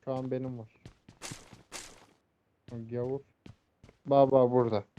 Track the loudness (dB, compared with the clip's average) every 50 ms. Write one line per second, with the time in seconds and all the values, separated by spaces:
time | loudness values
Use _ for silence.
0 | _ -8 -8 -8 -6 -6 -6 -6 -6 -8 -10 -12 -14 -18 _ _ _ -20 -20 _
1 | _ -20 -20 _ -16 -16 -16 -16 -20 -20 -20 -20 -20 _ -18 -18 -18 -18 -20 -20
2 | -20 _ _ _ _ _ _ _ _ _ _ _ _ -18 -16 -16 -14 -10 -8 -6
3 | -6 -6 -6 -8 -10 _ _ _ _ -20 -20 _ _ _ _ _ _ -20 -20 _
4 | _ 2 6 6 6 6 6 4 4 6 4 4 2 2 0 -2 -4 _ _